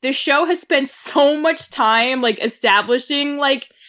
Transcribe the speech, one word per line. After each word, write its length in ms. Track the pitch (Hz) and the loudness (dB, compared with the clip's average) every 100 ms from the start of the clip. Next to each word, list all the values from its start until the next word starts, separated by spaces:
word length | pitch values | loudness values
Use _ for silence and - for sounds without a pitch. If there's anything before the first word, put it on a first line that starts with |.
the 100 | 254 | -4
show 320 | 269 - 285 | -2 0 2
has 160 | 330 359 | 2 -2
spent 300 | - 294 269 | 0 -2 -2
so 480 | - - 311 285 302 | -8 -4 2 2 2
much 300 | 320 320 - | 0 -2 -6
time, 500 | - 220 226 247 262 | -2 2 2 2 0
like, 220 | 240 214 | -2 -2
establishing, 920 | 233 - 226 202 208 247 247 285 285 285 | -4 -2 2 2 2 -2 0 -2 -2 -2
like, 320 | 277 269 - _ | 0 -2 -4 _